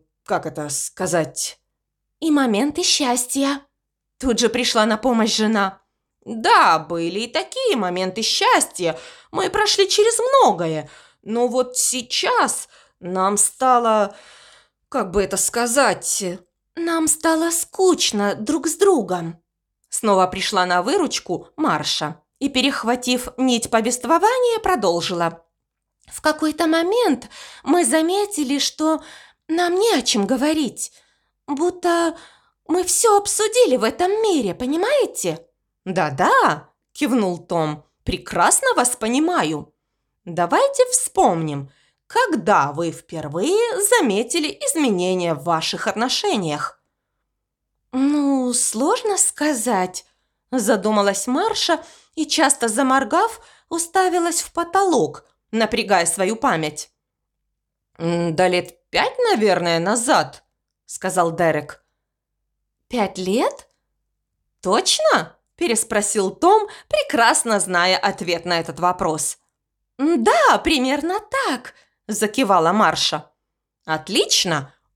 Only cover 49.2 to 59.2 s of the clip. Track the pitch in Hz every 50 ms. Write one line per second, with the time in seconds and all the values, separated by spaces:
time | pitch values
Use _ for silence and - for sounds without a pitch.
49.2 | - - - - 294 311 277 226 - - 208 185 185 185 - - - _ _ _
50.2 | _ _ _ _ _ - 254 254 196 226 226 190 185 214 214 202 202 202 190 -
51.2 | - 247 254 330 415 453 415 - - - - - - - - - _ _ _ 320
52.2 | 294 302 - 302 311 285 - - 233 226 208 262 269 254 262 269 262 208 302 359
53.2 | 453 453 - - - - _ _ _ - 339 330 330 - - 381 370 359 339 349
54.2 | 339 349 339 - - - - 330 339 339 - 392 403 370 302 220 156 143 - -
55.2 | _ _ _ _ _ _ 214 226 220 214 240 233 - 196 202 175 170 170 - 202
56.2 | 185 202 226 226 285 254 180 160 156 151 151 - - _ _ _ _ _ _ _
57.2 | _ _ _ _ _ _ _ _ _ _ _ _ _ _ _ - 165 170 170 170
58.2 | 170 170 160 185 185 180 180 180 180 - - _ _ _ - - 403 523 - 508